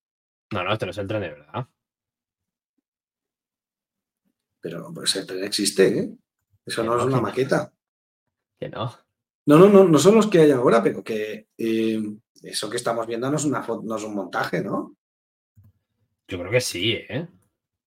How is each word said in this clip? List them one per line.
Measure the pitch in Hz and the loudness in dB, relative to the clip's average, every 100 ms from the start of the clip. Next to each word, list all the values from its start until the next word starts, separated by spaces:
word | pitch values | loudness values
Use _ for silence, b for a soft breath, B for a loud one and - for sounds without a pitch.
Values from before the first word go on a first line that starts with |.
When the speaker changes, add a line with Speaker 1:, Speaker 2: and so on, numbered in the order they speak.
| _ _ _ _ - | _ _ _ _ -10
Speaker 1:
No, | 98 | -6
no, | 90 | -4
este | 107 98 | -4 -6
no | |
es | 107 | -8
el | 98 | -6
tren | 107 | -6
de | 90 | -6
verdad. | 76 - 110 120 _ _ _ _ _ _ _ _ _ _ _ _ _ _ _ _ _ _ _ _ _ _ _ _ _ _ _ _ _ | -10 -14 -12 -12 _ _ _ _ _ _ _ _ _ _ _ _ _ _ _ _ _ _ _ _ _ _ _ _ _ _ _ _ _
Speaker 2:
Pero, | 87 82 85 | -14 -12 -14
pues, | 80 67 98 | -10 -6 -6
el | 92 | -8
tren | 92 | -8
existe, | 101 - 101 - 190 117 | -6 -2 0 4 4 2
¿eh? | 240 - _ _ _ _ - | -4 -10 _ _ _ _ -10
Eso | 107 | -6
Speaker 1:
Que | 113 | -2
Speaker 2:
no | 120 | 0
es | |
Speaker 1:
no, | 127 | 0
Speaker 2:
una | 131 | 0
Speaker 1:
que | |
no. | |
Speaker 2:
maqueta. | 110 110 131 85 - _ _ _ _ _ _ _ _ _ | -2 -2 -2 -2 -4 _ _ _ _ _ _ _ _ _
Speaker 1:
Que | - | -12
no. | - 120 - _ _ _ _ - | -8 -10 -10 _ _ _ _ 4
Speaker 2:
No, | 151 | 8
no, | 196 | 10
no, | 202 | 8
no | 190 151 | 8 6
son | 156 220 | 6 6
los | 208 | 4
que | 175 | 6
hay | 156 | 6
ahora, | 131 131 208 | 4 4 2
pero | 190 101 | 2 -4
que, | 98 110 107 107 - - | -6 -8 -8 -12 -16 -8
eh, | 113 113 113 110 107 107 _ _ | -4 -2 0 -2 -6 -10 _ _
eso | - - 104 | -12 -10 -8
que | 120 | -6
estamos | 120 117 113 | -4 -4 -6
viendo | 113 131 | -6 -4
no | 147 | -2
es | |
una | 151 120 | -2 -4
fo-, | 101 113 | -4 -8
no | 104 110 | -6 -8
es | |
un | 110 | -6
montaje, | 104 90 110 127 175 | -8 -6 -6 -4 -6
¿no? | - - - - _ _ _ _ _ _ _ _ _ _ _ _ - | -4 -6 -8 -14 _ _ _ _ _ _ _ _ _ _ _ _ -14
Speaker 1:
Yo | 95 | -12
creo | 87 | -2
que | 120 | -2
sí, | - 87 104 | -2 -4 -4
¿eh? | - - 113 170 _ _ _ _ _ | -4 -6 -8 -10 _ _ _ _ _